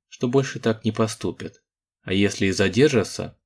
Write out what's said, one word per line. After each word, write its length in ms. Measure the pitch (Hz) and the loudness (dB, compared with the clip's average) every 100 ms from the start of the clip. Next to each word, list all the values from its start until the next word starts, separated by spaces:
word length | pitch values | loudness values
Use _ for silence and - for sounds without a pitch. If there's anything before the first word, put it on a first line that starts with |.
| _ | _
что 200 | - 127 | -6 0
больше 320 | 135 135 117 | 0 0 -2
так 240 | 117 110 | -2 -2
не 80 | 117 | -2
поступит, 720 | 110 107 - 92 82 82 - _ _ _ _ | -2 -2 -2 -8 -8 -12 -16 _ _ _ _
а 120 | - | -4
если 340 | 95 101 - 98 | 2 2 2 0
и 40 | |
задержится, 880 | 92 98 95 147 127 92 - 90 - | 2 0 4 4 4 -2 -4 -10 -12